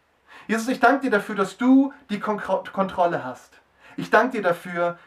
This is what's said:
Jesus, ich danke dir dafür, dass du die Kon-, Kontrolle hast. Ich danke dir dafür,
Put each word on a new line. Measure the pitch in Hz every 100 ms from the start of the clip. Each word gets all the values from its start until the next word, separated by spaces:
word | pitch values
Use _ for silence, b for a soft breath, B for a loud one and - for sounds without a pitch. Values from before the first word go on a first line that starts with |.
| _ _ B B -
Jesus, | 220 226
ich | -
danke | 233 269
dir | 262
dafür, | 208 -
dass | 202 196 -
du | 247 269 269 B -
die | 202
Kon-, | - 202 - 185 -
Kontrolle | - 190 - 175 151
hast. | 127 127 - _ _ B B -
Ich | -
danke | 247 247 233
dir |
dafür, | 185 170 185 175 175 170